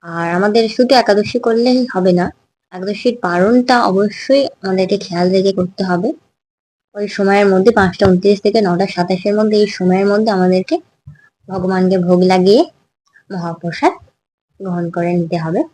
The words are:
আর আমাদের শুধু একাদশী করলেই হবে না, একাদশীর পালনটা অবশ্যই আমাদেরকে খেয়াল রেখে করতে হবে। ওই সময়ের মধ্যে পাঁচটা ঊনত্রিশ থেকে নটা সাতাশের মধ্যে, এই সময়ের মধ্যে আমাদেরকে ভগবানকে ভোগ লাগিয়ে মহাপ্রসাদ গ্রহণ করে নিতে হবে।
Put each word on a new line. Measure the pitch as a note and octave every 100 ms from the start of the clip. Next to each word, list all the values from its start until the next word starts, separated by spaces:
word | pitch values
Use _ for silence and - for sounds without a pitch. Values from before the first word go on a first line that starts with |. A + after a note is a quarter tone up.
আর | E3+ E3+ E3+ F3
আমাদের | G3+ G#3+ A3+
শুধু | - B3+
একাদশী | C4 A3+ G3+ G#3 B3 A#3
করলেই | A3+ A#3+ B3+ B3
হবে | F#3+ F#3
না, | F3+ F3+ - _ _ _
একাদশীর | F#3 F#3+ G#3 B3 A3 F3+
পালনটা | F3 F#3+ B3 B3 B3 G#3+
অবশ্যই | F#3+ G#3 - - C#4 C4+ -
আমাদেরকে | G3 F#3+ F#3 G3+
খেয়াল | - E3+ F3+ F#3+
রেখে | F#3+ F#3+
করতে | F#3 -
হবে। | F#3+ F3+ G#3+ D#4+ _ _ _ _ _ _ _
ওই | G#3 G3+ -
সময়ের | G3 G3+ G3+
মধ্যে | F#3 G3+ A3+
পাঁচটা | F#3+ - G3
ঊনত্রিশ | F3+ G3+ G3+
থেকে | G#3 A3 G3
নটা | F3 G3
সাতাশের | - F3 F#3 G#3 G#3
মধ্যে, | G#3+ G#3+
এই | G#3 -
সময়ের | F#3 F#3 G3+
মধ্যে | G3+ A3 F#3+
আমাদেরকে | F#3 F#3 F#3 E4 _ _ - - _ _ -
ভগবানকে | F#3 F#3 F#3 F#3 F#3
ভোগ | F3 F3+ F#3
লাগিয়ে | F#3 F#3 A3+ F4+ _ _ _ _ _ _
মহাপ্রসাদ | F#3+ E3+ E3 E3+ E3 D#4 - _ _ _ _ _ _
গ্রহণ | F#3+ F3 E3+
করে | F3 F3 F3
নিতে | E3+ E3+
হবে। | D#3+ F#3 E4